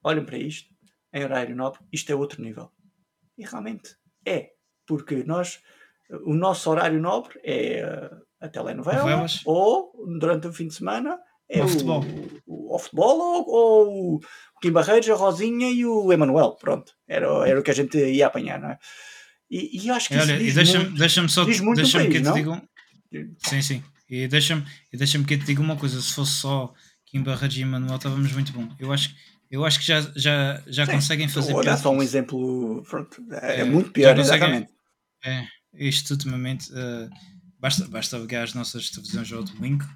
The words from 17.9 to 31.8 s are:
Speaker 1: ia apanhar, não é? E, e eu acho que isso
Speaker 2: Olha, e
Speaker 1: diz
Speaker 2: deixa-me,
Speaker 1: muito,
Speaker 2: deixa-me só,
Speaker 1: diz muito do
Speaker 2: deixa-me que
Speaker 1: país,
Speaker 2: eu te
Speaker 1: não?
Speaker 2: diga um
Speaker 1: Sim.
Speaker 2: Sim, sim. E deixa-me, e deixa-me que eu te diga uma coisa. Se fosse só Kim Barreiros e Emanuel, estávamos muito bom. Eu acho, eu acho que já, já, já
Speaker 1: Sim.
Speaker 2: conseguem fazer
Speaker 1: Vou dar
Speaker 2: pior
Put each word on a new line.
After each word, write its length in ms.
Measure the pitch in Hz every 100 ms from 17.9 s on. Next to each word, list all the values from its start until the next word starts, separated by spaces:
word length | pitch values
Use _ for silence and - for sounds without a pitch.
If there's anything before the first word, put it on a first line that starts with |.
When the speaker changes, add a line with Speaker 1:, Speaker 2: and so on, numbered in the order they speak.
| 151
Speaker 1:
ia 300 | 135 135 135
apanhar, 320 | - - 95
não 100 | -
é? 80 | - - - - - - _ _
E, 320 | 185 311 185
e 60 | 214
eu 60 |
acho 120 | 247 -
que 60 |
isso 80 | 139
Speaker 2:
Olha, 140 | 151 147
e 40 |
Speaker 1:
diz 100 | 226
Speaker 2:
deixa-me, 300 | 139 175 180
Speaker 1:
muito, 140 | 185 156
Speaker 2:
deixa-me 280 | 165 180 165
só, 160 | 185
Speaker 1:
diz 140 | 180 208
muito 200 | 202 233
do 40 |
Speaker 2:
deixa-me 240 | 254 170 165
que 60 |
Speaker 1:
país, 40 | 160
Speaker 2:
eu 40 |
te 60 | 143
Speaker 1:
não? 60 | 156
Speaker 2:
diga 140 | 151
um 80 | 170 - - _ _ _
Speaker 1:
Sim. 240 | 151 156 -
Speaker 2:
Sim, 240 | - 139
sim. 220 | 139 143 - _ _
E 200 | 127 131
deixa-me, 360 | 147 156 156 143 - _
e 40 | 120
deixa-me 280 | 139 147 143
que 80 |
eu 40 | 143
te 40 |
diga 160 | 143 143
uma 160 | 160 147
coisa. 240 | 139 127
Se 120 | -
fosse 200 | - 143
só 380 | - 139 135 123 _ _ _
Kim 160 | _ 135
Barreiros 320 | 135 127 139 131
e 60 |
Emanuel, 340 | 131 131 131 131
estávamos 360 | 139 135 139
muito 200 | 139 143
bom. 160 | 123 113 -
Eu 140 | 135
acho, 200 | 139 143 - - _ _
eu 140 | 131
acho 160 | 156 143
que 60 | -
já, 140 | 156 147
já, 480 | 143 147 143 139 139 -
já 180 | 131 143
Speaker 1:
Sim. 60 |
Speaker 2:
conseguem 360 | 143 - 151 151
fazer 240 | 151 139
Speaker 1:
Vou 120 | 135
dar 80 | 117
Speaker 2:
pior 100 | -